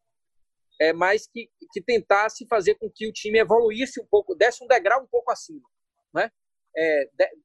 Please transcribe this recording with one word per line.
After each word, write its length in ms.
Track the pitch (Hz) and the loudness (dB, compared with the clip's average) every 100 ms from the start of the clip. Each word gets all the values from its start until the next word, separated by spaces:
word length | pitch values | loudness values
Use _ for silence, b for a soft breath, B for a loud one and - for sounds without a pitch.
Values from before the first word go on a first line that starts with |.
| _ _ _ _ _ _ _ - | _ _ _ _ _ _ _ -2
é, 140 | 156 | 0
mas 320 | 165 180 214 - | 2 0 0 -4
que, 240 | 233 220 _ - | -16 -16 _ -16
que 120 | 202 | -12
tentasse 640 | 180 233 165 202 214 - 240 | -2 -2 2 2 0 -6 -4
fazer 300 | 226 185 208 | -2 0 -2
com 140 | 220 | -4
que 160 | - 220 | -10 -10
o 60 | |
time 260 | - 214 220 | -8 -2 0
evoluísse 640 | 190 226 226 214 262 - | 4 4 2 -2 -8 -10
um 60 | - | -2
pouco, 280 | 208 - | -2 0
desse 300 | 330 233 - | 0 0 0
um 20 | 247 | 2
degrau 360 | 247 190 247 | 2 4 0
um 40 | 254 | -2
pouco 240 | 480 - | -4 -4
acima, 380 | 330 - 302 _ _ _ _ _ | -8 -8 -20 _ _ _ _ _
né? 180 | 156 226 _ _ _ _ | -4 -4 _ _ _ _
É, 360 | 156 160 151 135 | -4 0 0 -2
de-, 160 | - 185 - | -2 -2 -2